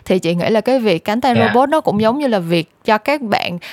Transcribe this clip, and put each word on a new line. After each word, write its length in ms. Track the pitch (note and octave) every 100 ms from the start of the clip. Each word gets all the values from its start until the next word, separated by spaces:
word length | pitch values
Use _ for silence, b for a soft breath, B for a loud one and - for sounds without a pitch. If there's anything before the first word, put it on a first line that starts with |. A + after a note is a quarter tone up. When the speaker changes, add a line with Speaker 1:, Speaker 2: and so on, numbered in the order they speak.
| -
Speaker 1:
Thì 140 | F#3
chị 160 | E3 F3
nghĩ 140 | E3
là 120 | A3
cái 180 | G#3+ C4
việc 180 | A3 E3
cánh 240 | - A3
tay 140 | C4+ A#3
Speaker 2:
Dạ. 120 | A3
Speaker 1:
robot 220 | A#3+ C#4
nó 120 | D#4
cũng 200 | D4 G3+
giống 180 | A3 C4
như 80 | C#4+
là 120 | G#3
việc 320 | E3+ E3+ D#3 _ -
cho 120 | G#3+
các 240 | - D4
bạn 360 | A3+ - - F3 B